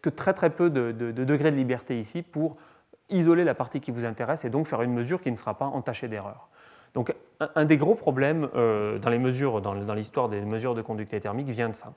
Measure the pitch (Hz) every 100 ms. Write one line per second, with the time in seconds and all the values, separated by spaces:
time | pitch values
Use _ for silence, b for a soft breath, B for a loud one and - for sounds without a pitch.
0 | - - - 190 165 165 175 139 117 113
1 | 117 117 131 147 156 139 127 123 - 123
2 | 107 170 170 151 156 156 B B B -
3 | - 190 165 170 170 123 123 147 127 120
4 | 117 110 120 160 120 131 - 117 123 120
5 | 120 180 131 117 - 107 139 139 127 117
6 | 120 107 98 - - B B B B -
7 | 117 - - - 151 160 151 151 151 226
8 | - 131 139 160 143 131 117 107 104 107
9 | 120 117 127 127 139 110 101 101 104 107
10 | 107 - 123 104 104 110 123 117 110 107
11 | 104 107 104 113 139 117 113 107 -